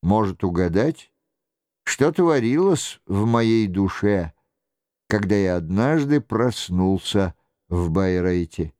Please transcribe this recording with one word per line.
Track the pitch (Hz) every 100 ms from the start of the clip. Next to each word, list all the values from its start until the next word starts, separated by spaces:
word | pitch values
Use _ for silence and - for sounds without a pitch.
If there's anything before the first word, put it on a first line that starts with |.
может | 85 107 104 87
угадать, | 95 87 90 87 135 160 - _ _ _ _ _ _ _
что | - - 143
творилось | 160 170 147 117 139 190 165 - - _
в | 98
моей | 110 117 113 113 107
душе, | 92 98 - 101 101 80 - _ _ _ _ _ _ _
когда | 107 101
я | 104 95 90
однажды | 80 95 123 156 143 147
проснулся | - 110 123 110 - 90 95 95 - 104 95 - _ _ _
в | 87 87
Байрейте. | 82 95 90 90 90 85 - 78 _